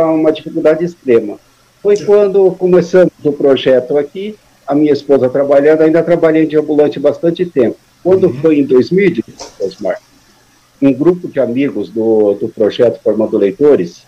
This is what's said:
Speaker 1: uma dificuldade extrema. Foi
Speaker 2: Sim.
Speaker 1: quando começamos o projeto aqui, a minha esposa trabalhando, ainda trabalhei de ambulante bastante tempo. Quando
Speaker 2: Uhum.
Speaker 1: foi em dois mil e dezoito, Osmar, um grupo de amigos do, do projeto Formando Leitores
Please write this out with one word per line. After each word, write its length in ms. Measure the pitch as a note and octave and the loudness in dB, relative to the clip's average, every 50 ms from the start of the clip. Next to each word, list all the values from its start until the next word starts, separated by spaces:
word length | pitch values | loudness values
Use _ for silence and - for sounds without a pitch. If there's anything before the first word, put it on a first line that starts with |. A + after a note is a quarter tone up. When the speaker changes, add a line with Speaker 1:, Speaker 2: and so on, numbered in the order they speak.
| E3 | 2
Speaker 1:
uma 260 | D#3+ D#3+ D#3+ D#3 D#3 | 2 0 0 0 0
dificuldade 540 | D3 - - D#3 D#3 D#3+ C#3 D#3 D#3 D#3+ F3 | -2 -2 -8 -10 -8 -2 0 0 0 0 -2
extrema. 520 | F3 - _ _ C3 A#2 A#2 G#2 G#2 G2 - _ _ _ _ _ _ _ _ | -6 -8 _ _ 0 0 0 0 -2 -10 -14 _ _ _ _ _ _ _ _
Foi 140 | - G3+ G#3 G3+ | -2 -2 -2 -2
Speaker 2:
Sim. 80 | D3 | 0
Speaker 1:
quando 460 | G#3 G3+ G#3 G#3 G3 F#3 G3 F#3+ F3+ | 0 2 2 2 2 2 2 2 2
começamos 600 | F3 - F#3 F3+ F3+ F3 F3 F3 - F#3 F3+ D#3 - _ - | 0 0 0 2 2 2 2 2 2 2 2 2 0 _ -4
o 100 | D3+ C#3+ | -4 -4
projeto 640 | - C#3+ C#3 C3+ B2 - C3+ C3 B2+ B2+ - D3 D3 | 0 0 0 0 2 2 2 0 0 0 0 -2 -4
aqui, 400 | C#3+ C#3+ - F#3 G3 G#3+ G#3+ - _ _ _ _ _ - | -4 -4 -8 -12 -12 -12 -12 -14 _ _ _ _ _ -4
a 80 | D3 | -2
minha 180 | D3 D3+ D3+ C#3 | 0 2 2 0
esposa 340 | - - - C#3 B2+ B2 B2 | -2 0 0 0 2 2 0
trabalhando, 540 | B2+ C#3 C#3+ C#3 C#3+ C#3 C#3+ D3+ D#3 D#3 | -2 -2 0 2 2 2 4 2 2 2
ainda 220 | D#3+ D#3+ D#3 E3 D#3+ | 2 2 2 0 0
trabalhei 420 | E3+ F3 E3+ E3 D#3+ D#3 D#3+ D#3 | 0 0 0 2 0 2 2 0
de 120 | D3+ D3+ D#3 | 0 0 -2
ambulante 420 | D3 - D3+ C#3+ D3 C#3+ - C#3+ | -2 0 0 0 0 0 -2 -2
bastante 460 | C#3 D3 - - - E3+ E3 - F#3 | -2 -2 -2 0 -2 -4 -2 -2 -6
tempo. 300 | F3+ - C#3 A#2+ G#2 - - _ _ _ _ _ | -4 -2 -2 -2 -2 -2 -8 _ _ _ _ _
Quando 240 | E3+ F#3+ F#3+ F#3 E3+ | 0 2 2 2 0
Speaker 2:
Uhum. 60 | A#2+ | -2
Speaker 1:
foi 240 | C#3 D#3+ D#3+ D#3 C#3+ | 0 0 0 2 2
em 40 | C#3 | 0
dois 280 | B2 C3 B2+ A#2+ B2 | 2 2 2 2 2
mil 140 | F3 F#3 G3+ | 0 0 0
e 40 | F3+ | 0
dezoito, 420 | - A2+ - - - - - - - _ | 0 -2 -8 -10 -16 -20 -20 -20 -10 _
Osmar, 380 | G2+ F#2+ - - G#2 F#2 - - - _ _ _ _ _ _ _ _ _ _ _ _ _ _ _ | -8 -8 -8 -8 -8 -6 -6 -8 -10 _ _ _ _ _ _ _ _ _ _ _ _ _ _ _
um 120 | C#3 C#3 C3 | 0 0 0
grupo 340 | A#2+ D3+ E3+ F3+ F3+ - - | 2 0 0 0 0 -6 -8
de 120 | - C3+ | -4 -4
amigos 500 | B2+ A#2 A#2+ C3 C#3+ C3+ - G#2+ G2 F2 | -4 -2 -2 -4 -4 -4 -4 -6 -8 -8
do, 440 | G#2 A2+ A2 A2+ A2 G#2+ G#2+ G#2 G2+ | -6 -4 -2 0 2 2 2 0 0
do 140 | - A#2 - | -2 -6 -8
projeto 540 | - - G#2+ G2 - - B2 A#2 A2+ - _ | -4 -2 -2 -2 0 2 0 0 0 -2 _
Formando 340 | A2+ G#2 A2 G#2+ G2+ A2+ G#2 | -4 -2 -2 -2 -2 -2 -2
Leitores 640 | G2+ G2 F#2 - C#3+ D3 C3+ G2 F2+ F2 - - _ | -2 -2 -2 0 2 2 2 2 0 -6 -10 -18 _